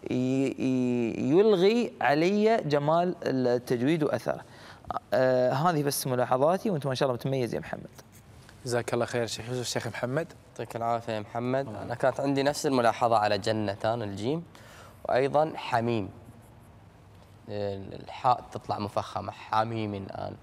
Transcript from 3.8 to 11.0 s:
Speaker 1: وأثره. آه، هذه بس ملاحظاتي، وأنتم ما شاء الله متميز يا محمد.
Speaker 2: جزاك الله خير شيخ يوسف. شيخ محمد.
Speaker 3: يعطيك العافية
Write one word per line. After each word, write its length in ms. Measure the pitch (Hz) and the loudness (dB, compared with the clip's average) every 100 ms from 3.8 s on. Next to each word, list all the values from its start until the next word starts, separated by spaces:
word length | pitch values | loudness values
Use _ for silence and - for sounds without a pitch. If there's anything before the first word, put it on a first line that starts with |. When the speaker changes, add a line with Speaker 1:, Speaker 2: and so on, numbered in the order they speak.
| 127 170 | 2 2
Speaker 1:
وأثره. 380 | 151 117 73 64 - - - - - - - | 2 0 -2 -6 -8 -20 -20 -20 -8 -10 -2
آه، 380 | 120 131 127 127 | 2 4 4 2
هذه 300 | 135 165 160 | 2 2 2
بس 240 | 143 139 139 | 0 -2 -2
ملاحظاتي، 640 | 123 123 131 147 190 226 | 0 2 2 2 2 0
وأنتم 180 | 170 139 | -2 -2
ما 60 | |
شاء 140 | 127 143 | 0 0
الله 60 | |
متميز 400 | 120 135 135 117 | 0 -2 -2 -2
يا 60 | 78 | -4
محمد. 280 | - - - - - - - - - - | -6 -10 -10 -20 -20 -20 -20 -20 -20 -14
Speaker 2:
جزاك 300 | 127 117 113 | -4 -2 0
الله 120 | 120 117 | -2 -2
خير 200 | 120 113 | -2 -4
شيخ 220 | - 113 | -6 -6
يوسف. 180 | 127 117 | -6 -4
شيخ 200 | 127 117 | -4 -6
محمد. 460 | - 123 139 165 - - | -6 -2 -2 -4 -12 -20
Speaker 3:
يعطيك 260 | - 117 117 | -12 -10 -4
العافية 360 | 117 117 | -2 -2